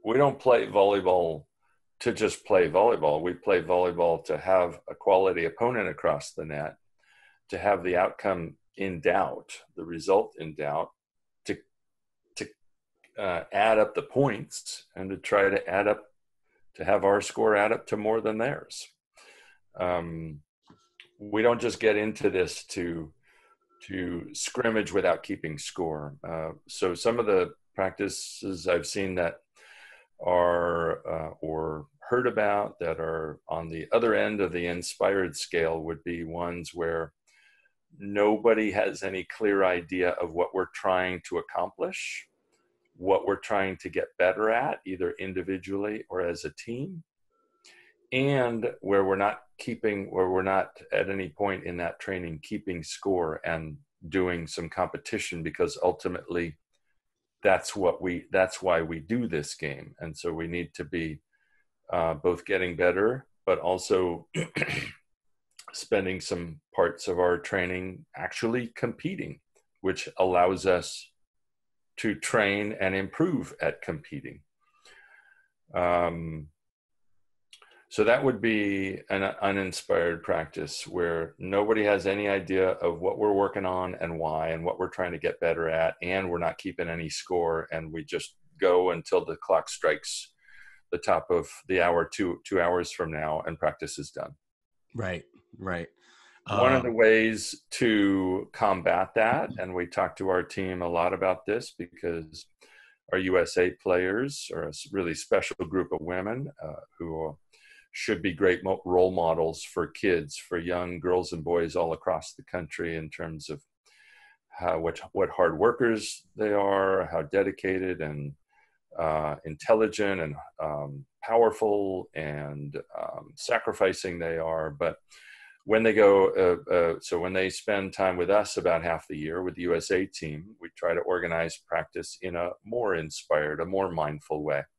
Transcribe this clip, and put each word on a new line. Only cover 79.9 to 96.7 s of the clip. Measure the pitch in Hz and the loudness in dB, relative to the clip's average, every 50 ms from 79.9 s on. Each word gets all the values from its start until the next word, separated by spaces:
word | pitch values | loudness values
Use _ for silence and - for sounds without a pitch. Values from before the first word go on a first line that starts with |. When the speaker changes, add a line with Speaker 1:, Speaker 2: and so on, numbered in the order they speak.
| 92 87 85 85 85 82 - | 2 2 2 2 -2 -2 -2
Speaker 1:
practice | - 90 82 80 - - 87 78 76 - - - | -2 -2 -2 -2 -6 -8 -8 -8 -8 -8 -12 -12
where | - 90 90 87 85 82 82 82 - - | -8 -4 -2 -2 0 -2 -2 -4 -8 -10
nobody | _ 92 92 98 101 104 107 113 107 104 | _ -6 0 0 0 2 4 2 4 4
has | 104 101 95 87 | 4 4 4 2
any | 98 98 101 104 | 0 0 0 0
idea | 101 98 98 90 82 95 92 95 92 | 0 0 0 0 0 2 4 4 2
of | 92 - 85 87 85 82 | 2 2 0 -2 -2 0
what | 87 95 - - | -2 -2 0 2
we're | 104 104 | 2 4
working | 101 98 101 98 - 101 98 | 4 4 2 2 0 -4 -4
on | 92 92 92 92 92 90 - | -2 -2 -2 -4 -4 -4 -6
and | 85 85 85 80 | -6 -6 -4 -4
why | 80 78 78 78 80 80 | -4 -2 -2 -2 -2 -2
and | 82 82 82 | -4 -2 -2
what | 87 - - | -4 -2 -2
we're | 92 90 | -4 -6
trying | - - 92 87 87 | -2 -4 -4 -4 -4
to | 80 | -4
get | 80 82 - - | -4 -4 -2 0
better | - 82 80 82 82 80 | 0 0 0 0 0 0
at, | 80 80 82 82 - _ | 2 2 0 0 -2 _
and | 85 87 95 95 95 90 | -6 -2 -2 -2 -2 -2
we're | 87 85 | -2 -2
not | 85 82 80 | -2 -2 -4
keeping | - - 95 85 - 85 85 | -4 -10 -10 -6 -6 -6 -4
any | 82 85 82 78 | -4 -6 -6 -8
score, | - - - - 90 87 85 82 82 80 80 - | -8 -10 -6 -2 -2 0 0 0 -2 -2 -4 -6
and | - 82 80 78 80 | -8 -8 -8 -8 -10
we | 82 76 | -12 -10
just | - - - - - _ _ _ _ _ - | -6 -8 -8 -8 -8 _ _ _ _ _ 0
go | 95 92 90 90 90 92 | 4 6 6 6 4 4
until | 85 85 - - 95 90 85 | 0 -2 -2 0 0 0 0
the | - 82 | -2 -10
clock | - - - 92 80 - - | -8 0 2 2 2 2 -2
strikes | - - - 78 78 76 - - - - - - _ _ _ - - - - - - _ _ _ | -8 0 0 0 0 0 -4 -10 -10 -10 -12 -16 _ _ _ -20 -20 -20 -20 -20 -20 _ _ _
the | - | -8
top | 87 - - 90 80 - - | -4 2 2 2 2 2 2
of | 90 85 82 - - - _ - | 0 0 0 -4 -12 -20 _ 0
the | 95 90 | 2 4
hour, | 85 87 85 85 82 | 4 4 4 2 0
two, | 80 - - 101 90 85 - _ | -2 -2 -2 -2 -2 -2 -6 _
two | - 98 92 | -2 0 2
hours | 85 87 90 87 87 - | 2 4 2 0 0 -4
from | - - 87 80 | -4 -6 -4 -4
now, | 78 76 78 78 78 78 - | -4 -4 -4 -4 -4 -4 -4
and | 82 80 - | -6 -6 -2
practice | - 78 76 _ 80 73 - | -2 -2 -2 _ -10 -10 -10
is | - 71 - | -12 -12 -12
done. | _ 69 - - - _ _ _ _ _ _ _ _ _ _ _ _ | _ -12 -12 -12 -12 _ _ _ _ _ _ _ _ _ _ _ _
Speaker 2:
Right, | 113 107 92 90 82 - _ _ - _ _ - | -6 -6 -6 -6 -8 -10 _ _ -20 _ _ -18
right. | - 98 95 90 85 82 - _ _ _ _ _ _ _ - _ _ _ | -10 -6 -6 -6 -6 -6 -10 _ _ _ _ _ _ _ -20 _ _ _
Speaker 1:
One | - 104 101 123 127 | -4 0 4 4 4